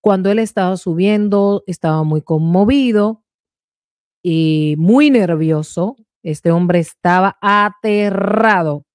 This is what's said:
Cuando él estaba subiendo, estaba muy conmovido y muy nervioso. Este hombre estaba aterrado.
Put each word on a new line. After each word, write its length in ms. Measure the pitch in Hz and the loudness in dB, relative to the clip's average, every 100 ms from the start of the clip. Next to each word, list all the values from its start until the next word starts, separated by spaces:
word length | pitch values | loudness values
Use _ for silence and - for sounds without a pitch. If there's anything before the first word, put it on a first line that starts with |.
Cuando 300 | 214 196 190 | 2 0 0
él 80 | 214 | -2
estaba 360 | 220 - 185 185 | -2 -2 -4 -4
subiendo, 840 | - 160 190 214 208 202 202 202 - | -6 -2 0 0 0 0 0 -2 -6
estaba 360 | 175 165 156 | -6 -2 -2
muy 180 | 156 156 | -2 -4
conmovido 1000 | - 156 160 180 208 277 262 214 208 226 _ _ _ _ _ _ _ _ _ _ | -2 -2 0 2 2 2 2 0 -2 -4 _ _ _ _ _ _ _ _ _ _
y 520 | 175 160 160 156 151 151 | -4 0 0 0 -2 0
muy 320 | 165 247 294 | 2 4 4
nervioso. 840 | 254 180 165 160 156 156 - 185 277 _ _ | 2 2 0 0 -2 -4 -6 -6 -8 _ _
Este 280 | - 151 175 | -10 -4 0
hombre 280 | 170 175 175 | 0 2 0
estaba 560 | 160 - 175 180 196 - | -2 -4 0 2 0 -2
aterrado. 1400 | 202 208 208 - 220 208 208 196 - - 220 196 160 147 _ | 0 2 0 -2 -2 0 0 -2 -2 0 2 2 0 -4 _